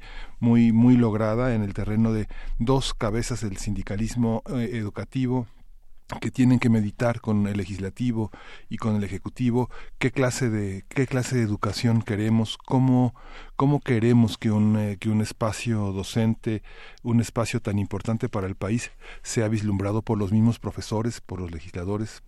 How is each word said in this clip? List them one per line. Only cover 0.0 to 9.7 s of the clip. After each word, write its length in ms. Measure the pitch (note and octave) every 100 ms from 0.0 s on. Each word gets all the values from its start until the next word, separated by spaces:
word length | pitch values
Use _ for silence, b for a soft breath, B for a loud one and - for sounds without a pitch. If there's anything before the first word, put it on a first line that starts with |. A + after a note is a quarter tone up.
| B B B B
muy, 320 | A#2+ A#2 A#2
muy 240 | A2 B2 B2
lograda 580 | A#2 G#2+ A2 A2+ B2+
en 80 | A2+
el 120 | G2+
terreno 400 | G2 G#2 G#2+ A2+
de 160 | A2 G#2 B B B
dos 340 | A#2 C3 B2
cabezas 480 | - A2+ A2 - A#2
del 160 | A2 G2
sindicalismo, 840 | - G2 - G2+ A2 A#2+ A#2 A2+ -
eh, 220 | C3 A#2 B2
educativo, 720 | G#2 G2+ G2+ C3+ B2+ B2+ A#2 - - - - - - -
que 100 | A#2
tienen 260 | - B2+ B2
que 100 | B2
meditar 500 | A2+ G#2 - A#2+ A2+
con 280 | - G#2+ G2+
el 100 | G2+
legislativo 720 | F#2 G2 F#2+ - B2 A2+ G#2 B B B B
y 80 | A2
con 180 | A#2 G#2+
el 80 |
ejecutivo 680 | G2 F#2+ - - B2 A#2+ A#2+